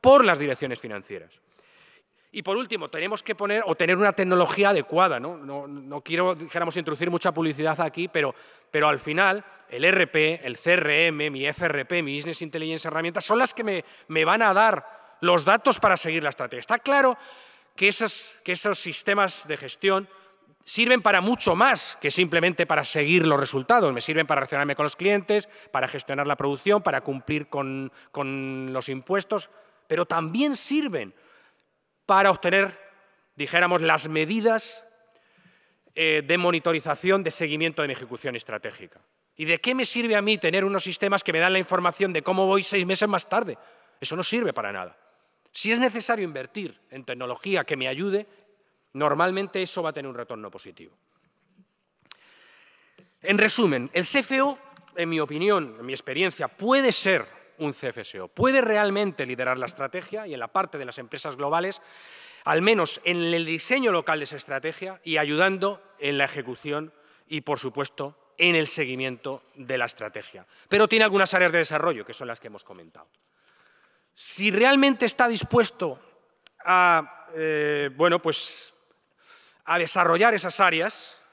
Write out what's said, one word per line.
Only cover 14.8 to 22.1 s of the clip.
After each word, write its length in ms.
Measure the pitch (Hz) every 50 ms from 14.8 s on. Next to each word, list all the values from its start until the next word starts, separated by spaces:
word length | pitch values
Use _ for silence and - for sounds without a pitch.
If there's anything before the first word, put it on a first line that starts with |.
| - - - - - - _ _ -
los 240 | 175 180 170 143
datos 340 | 165 202 220 - 277 233 -
para 160 | - 208 185
seguir 260 | 170 - 170 160 165 151
la 60 | 143
estrategia. 320 | 127 - 135 120 123 123
Está 180 | 117 - 220 240
claro 380 | - 277 277 277 269 262 240 - - - - - - - - _ _ _ _
que 140 | - 190 202
esos, 460 | 196 - 226 208 - - - - - - _
que 80 | - 180
esos 260 | 175 - 208 196 -
sistemas 680 | - 180 147 - - - 202 202 202 185 - - - 147
de 80 | 151
gestión 500 | 139 143 131 - - - 196 190 190 196 - - - _ _ _ _ _ _ _ _ _
sirven 340 | - - - 233 247 254 247
para 220 | 180 220 196 185 180
mucho 340 | 208 247 - - 208 170
más 400 | 175 226 269 247 175 - - - -
que 120 | - 147